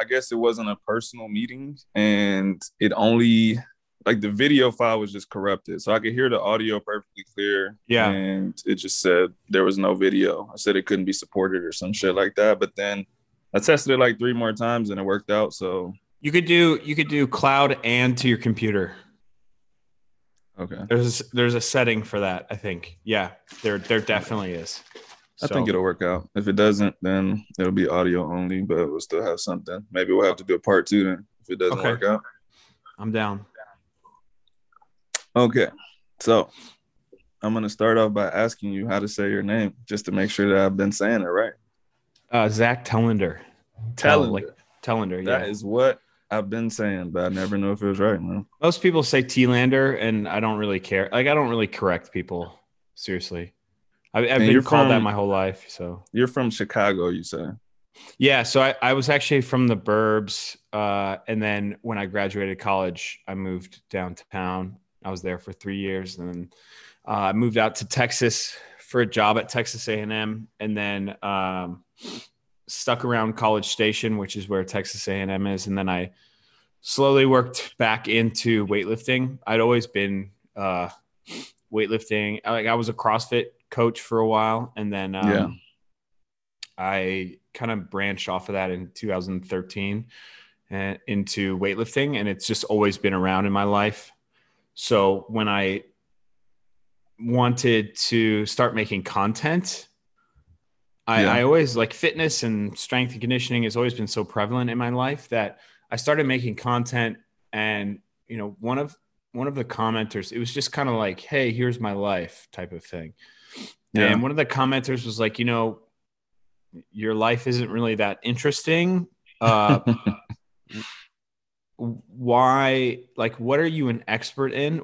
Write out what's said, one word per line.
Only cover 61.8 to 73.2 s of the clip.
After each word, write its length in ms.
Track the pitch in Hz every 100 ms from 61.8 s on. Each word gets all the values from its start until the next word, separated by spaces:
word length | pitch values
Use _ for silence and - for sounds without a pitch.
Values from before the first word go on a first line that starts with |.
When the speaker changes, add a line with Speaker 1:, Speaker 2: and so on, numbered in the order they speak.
Speaker 2:
when 140 | 117 107
I 80 | 98
graduated 520 | 101 98 101 98 92
college, 640 | 101 95 92 85 - - -
I 60 |
moved 480 | 95 95 92 92 - _
downtown. 920 | 98 90 90 - 95 92 92 92 110 _ _
I 60 | 95
was 120 | 92
there 160 | 92 90
for 140 | -
three 260 | 95 101 98
years, 400 | 98 95 92 92
and 100 | 90
then, 160 | 87 90 _ _ - - _ -
uh, 40 | 104 95
I 20 |
moved 220 | 104 120 110
out 200 | 110 -
to 100 | -
Texas 720 | - 120 - 120 - - - - -
for 200 | - 123
a 60 | 117
job 320 | 113 104 110
at 100 | -
Texas 380 | 123 110 117 -
A 120 | 107
and 120 | 107
M, 360 | 110 107 110 107 -
and 180 | 107 104
then, 400 | 101 101 98 98
um, 640 | 101 98 92 92 90 90 _ _ - - - _ _ _ -
stuck 360 | - - 120
around 300 | 127 120